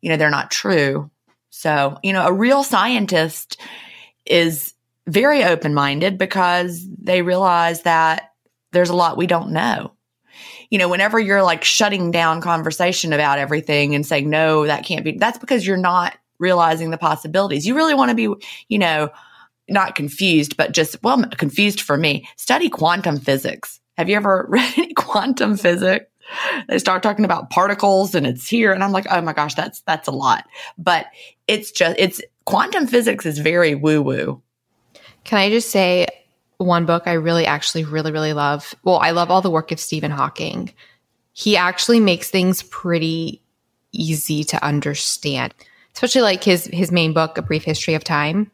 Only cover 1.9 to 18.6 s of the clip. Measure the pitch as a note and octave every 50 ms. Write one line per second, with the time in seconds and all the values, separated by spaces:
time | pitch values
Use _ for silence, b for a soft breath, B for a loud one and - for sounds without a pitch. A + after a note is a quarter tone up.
1.9 | C#3+ - - F#3+ F#3+ F#3+ F3+ - F3+ F#3+ A3 A#3+ C4+ C#4 C#4 C#4 B3 G3+ G3 A#3
2.9 | B3+ A#3 G#3 F3+ - E3 D#3+ E3 D3+ - - _ - B B B B B B B
3.9 | B B B B B _ _ - - E3+ E3+ E3 D#3+ D3 - - - _ _ _
4.9 | _ _ _ - D#3 G3+ A#3+ C#4+ D4+ C#4+ A3 F#3+ E3+ D#3+ - D#3 D3 D3 C#3+ C#3
5.9 | C#3 D3 E3+ G3 G3 F#3 G3 F#3+ - G3 F#3 F3 F3 F3+ F3 F3+ E3+ E3+ F3 F#3+
6.9 | F3+ - - F3+ F#3 F#3 F3 F3 F3+ F#3 G3 F#3 F3 E3+ E3+ E3+ E3+ E3 - F3
7.9 | E3 D#3+ D#3+ D#3+ D#3+ E3 - - _ _ _ _ _ _ _ _ - F3+ F3+ E3+
8.9 | F3 F3+ F3 E3 D3 - F3+ F3 F3 E3 E3+ - D#3 D#3 - - - - - -
9.9 | _ _ _ _ _ _ _ B B B B B B B B B - G3 F3+ F3
10.9 | F3+ F3 G3 G#3+ G#3+ A3+ A3 F#3+ G3+ G3+ F#3+ F3+ E3 D#3+ - - - - A3+ G#3
11.9 | G3+ G3 F3+ E3+ E3+ E3+ E3 D#3+ D#3+ E3+ E3 F3 E3+ D#3+ D#3 D#3+ D3+ - F3+ F3
12.9 | F#3 - - E3 D#3 D3 D3+ C#3+ C#3+ C#3+ C#3+ C#3 D3+ D#3 D#3 - D3+ D3 D3 C#3+
13.9 | D3 C#3+ D3 - E3 D3 C#3 D3+ D3+ D#3 D#3+ D#3 D#3 D#3 D3+ D3+ D3 - - -
14.9 | F3 D#3 - D#3 - - G3 A3+ - - - - C#4 A#3+ F3 F#3 D4 - F3+ F3+
15.9 | F3 F3+ F3 F3+ - _ _ _ _ _ E3+ F#3 F#3 F3 E3+ E3 D#3+ D#3+ E3 D#3+
16.9 | E3 D#3+ - D#3+ D3+ D#3+ - D#3+ D#3 - - G3 C#3+ C#3+ D3 G3 B3+ D4 D#4+ D#4+
17.9 | D4 C4+ C4 B3 A#3+ A3+ A3+ G#3+ G3+ G3+ B B B B